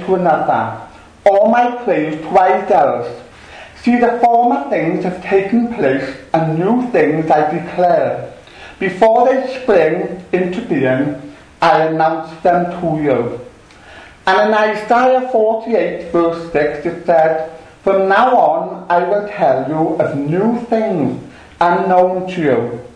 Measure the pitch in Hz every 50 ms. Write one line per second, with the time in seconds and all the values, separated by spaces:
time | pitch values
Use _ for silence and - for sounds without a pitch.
0 | - 185 190 180 175 170 151 - - - 135 120 110 110 113 - - - - -
1 | - - - - - 202 196 196 214 233 214 - 247 247 - - - 208 170 151
2 | 156 - 156 - - - 180 196 185 185 - - - - 196 170 143 127 120 120
3 | 120 - - - - - - - - - - - - - - - - 240 240 240
4 | - 226 240 240 240 240 233 233 240 247 262 - 277 - 214 170 156 165 185 175
5 | - 180 180 - - - 196 196 196 - 233 233 233 226 - 208 190 - - 277
6 | - - - - - - - 165 160 156 156 160 180 208 240 247 254 - - 175
7 | 147 143 156 160 151 - 160 151 151 - 165 165 - - - 180 180 175 - 147
8 | 135 120 120 - - - - - - - - - - - - - 190 185 180 -
9 | 226 220 226 247 247 262 262 254 - - - - - - 202 170 156 156 170 185
10 | 185 - - - - - - 180 185 175 - 233 - - 175 135 131 127 131 139
11 | 147 147 147 - - - - - - - - - 165 170 156 156 160 160 160 160
12 | 160 160 165 160 160 - - - - 185 175 175 175 - - - 180 165 156 156
13 | 147 139 127 113 113 - - - - - - - - - - - - - - -
14 | - - - - - 190 190 214 208 214 214 214 214 214 208 185 - - 240 240
15 | 254 262 262 254 254 - - 220 214 220 226 226 - 247 226 190 165 - - -
16 | - - - 170 170 165 165 - - - - 147 151 147 - - - 170 165 170
17 | - 175 170 160 160 160 160 160 156 - - - - - - - - 196 190 190
18 | 190 190 202 214 247 262 254 220 - 147 160 - 185 185 185 - - - 175 180
19 | 190 185 202 208 208 - - - 180 139 127 131 131 135 156 160 165 156 - -
20 | 151 - 135 139 143 147 165 185 214 233 240 233 - - 233 220 - - 190 165
21 | 131 - - - - - - - - - - - 170 180 185 190 196 190 180 180
22 | 180 185 185 185 185 185 180 175 156 139 123 117 117 120 117 - - - -